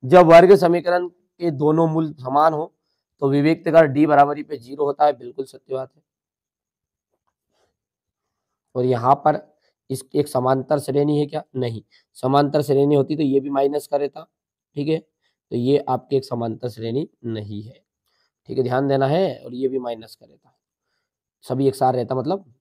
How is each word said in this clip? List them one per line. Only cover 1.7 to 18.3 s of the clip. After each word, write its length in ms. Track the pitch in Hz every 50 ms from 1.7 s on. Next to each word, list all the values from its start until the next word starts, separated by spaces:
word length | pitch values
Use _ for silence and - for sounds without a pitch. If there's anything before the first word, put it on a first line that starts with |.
| 156 160 170
मूल 260 | 160 156 160 160 156 151
समान 400 | - 127 127 135 143 151 165 156
हो 220 | 151 160 175 _ _ _ _ _ _ _ _ _ _
तो 80 | 147 139
विभक्त 420 | 135 143 143 156 160 165 - 170
कर 220 | 151 165 160 147 131
D 140 | 143 151
बराबर 300 | 160 151 143 143 143 147
ही 60 | 147 147
पे 140 | _ 151
ज़ीरो 280 | 131 113 123 139 143 147
होता 200 | 143 143 _ 147
है, 80 | 151 143
बिल्कुल 320 | 120 123 120 120 - 135
सत्य 300 | 131 - 131 _ _ 135
बात 220 | 131 131 131 _
है। 60 | 151 _ _ _ _ _ _ _ _ _ _ _ _ _ _ _ _ _ _ _ _ _ _ _ _ _ _ _ _ _ _ _ _ _ _ _ _ _ _ _ _ _ _ _ _ _ _ _ _ _ _ _ _ _ _ _
और 100 | 127 123
यहाँ 300 | 127 127 117 113 127 143
पर 440 | 139 - 151 151 - - _ _ _ _ _ _ _ _ _
इस 140 | 135 131 - _ _
एक 140 | 147 139 -
समांतर 500 | - 131 123 127 135 131 131 - 156 147
श्रेणी 400 | - - 135 143 143 147 151 147
है 80 | 147
क्या? 180 | 143 156 151 - _ _
नहीं, 260 | 131 127 120 113 104 - _ _ _ _ _ _
समांतर 480 | - - 127 135 143 147 139 139 151 139
श्रेणी 320 | 143 139 135 143 147 151
होती 220 | 143 135 135 156
तो 60 | 147 160
ये 180 | 135 135 139
भी 100 | 131 143
माइनस 360 | 139 135 139 139 143 147 -
का 100 | - 143
रहता, 340 | 143 143 139 _ 156 - _ _ _ _ _ _ _ _ _ _
ठीक 140 | 147 143 147
है, 100 | 160 160 160 _ _ _ _ _ _ _ _ _
तो 60 | -
ये 280 | 123 120 127 143 147 - -
आपकी 280 | 127 123 - _ 139
एक 80 | 135 131
समांतर 440 | - 127 120 117 113 110 - - 123
श्रेणी 400 | 110 113 110 113 117 135 165 - _ _ -
नहीं 380 | 120 113 110 104 101 104 104 104
है, 220 | 117 127 _ _ _ _ _ _ _ _ _ _ _